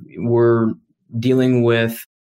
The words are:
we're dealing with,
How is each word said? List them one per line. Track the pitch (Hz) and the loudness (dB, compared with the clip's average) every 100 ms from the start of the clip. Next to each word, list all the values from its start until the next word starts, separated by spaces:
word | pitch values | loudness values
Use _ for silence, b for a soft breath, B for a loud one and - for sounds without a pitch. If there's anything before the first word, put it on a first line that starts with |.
| - 78 | -10 -8
we're | 113 117 117 117 113 110 _ _ _ 117 | -2 2 2 2 -2 -4 _ _ _ -4
dealing | 123 127 127 123 | 0 2 2 2
with, | 120 117 113 113 - _ _ | 2 0 -2 -6 -16 _ _